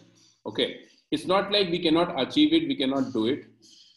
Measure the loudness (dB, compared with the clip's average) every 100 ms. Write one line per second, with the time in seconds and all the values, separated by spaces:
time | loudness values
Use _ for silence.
0 | -18 _ _ _ -10 -4 -4 -4 -18 _
1 | _ -6 0 0 2 0 0 0 2 2
2 | 2 -2 -2 2 4 4 0 -2 -2 0
3 | -2 -2 -2 -2 -8 _ _ -20 _